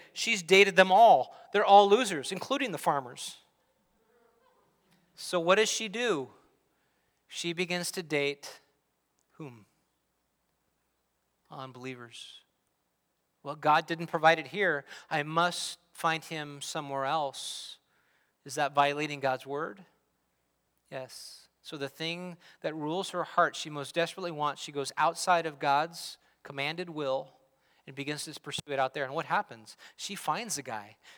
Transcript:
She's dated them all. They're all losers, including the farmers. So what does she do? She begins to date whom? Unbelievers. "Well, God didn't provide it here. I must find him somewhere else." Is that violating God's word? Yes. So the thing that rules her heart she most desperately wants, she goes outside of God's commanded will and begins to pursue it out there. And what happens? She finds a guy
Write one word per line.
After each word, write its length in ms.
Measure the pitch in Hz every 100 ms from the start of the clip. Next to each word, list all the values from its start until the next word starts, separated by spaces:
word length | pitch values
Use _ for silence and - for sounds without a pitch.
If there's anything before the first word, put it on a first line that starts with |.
| -
She's 300 | - - 220
dated 320 | 165 190 196 180
them 160 | 185
all. 440 | 190 226 151 123 - -
They're 140 | 202 202
all 240 | 202 202
losers, 420 | 214 240 170 127
including 420 | 185 - 277 262
the 40 | 160
farmers. 600 | - 143 127 135 - - _ _ _ _ _ _ _ _ _ _ _ _ _ _ _ _ _ -
So 240 | - 180
what 160 | 165 196
does 140 | 214
she 180 | - 220
do? 440 | 202 240 165 127 - _ _ _ _ _ _ _ _ _
She 240 | - 170
begins 380 | 165 175 175 175
to 100 | -
date 560 | 165 147 143 143 - - _ _ _ _ _ _ _
whom? 340 | _ 151 117 98 _ _ _ _ _ _ _ _ _ _ _ _ _ _ _ _ _ _
Unbelievers. 920 | 147 131 123 127 127 117 113 - - _ _ _ _ _ _ _ _ _ _
"Well, 140 | 139 151
God 320 | 151 151 165
didn't 200 | 165 170
provide 300 | 170 156 165
it 100 | 139
here. 380 | 170 196 147 - - -
I 140 | 156
must 560 | 147 160 175 175 - - _
find 320 | - 165 160
him 380 | - 160 147 143
somewhere 440 | - 170 147 135 135
else." 720 | 156 143 - - - - - _ _ _ _ _ _
Is 100 | 143
that 200 | 135 143
violating 460 | 143 143 143 151 143
God's 280 | 135 131 135
word? 400 | 143 165 196 185 _ _ _ _ _ _ _ _ _ _
Yes. 580 | 139 131 - - - - _
So 140 | - 156
the 120 | 139
thing 480 | - 160 170 180 170 - -
that 140 | 165 156
rules 340 | 151 175 185
her 140 | 180
heart 320 | 156 - 160 -
she 160 | 160
most 240 | 151 139 170
desperately 360 | 165 - 175
wants, 300 | 156 147 139
she 100 | -
goes 200 | 143 135 -
outside 500 | 156 165 - 175 160
of 100 | 143
God's 640 | 147 139 165 170 - - _ _
commanded 480 | - 139 143 165 180
will 420 | 156 143 135 147 _ _ _ _ _ -
and 80 | 135
begins 280 | 139 151 -
to 140 | 147
pursue 320 | - - -
it 60 | 139
out 160 | 131
there. 100 | 151
And 100 | 135
what 120 | 147 143
happens? 500 | 175 202 117 110 - - -
She 180 | - 196
finds 440 | - 160 226 160
a 40 |
guy 340 | 131 110 104 107 -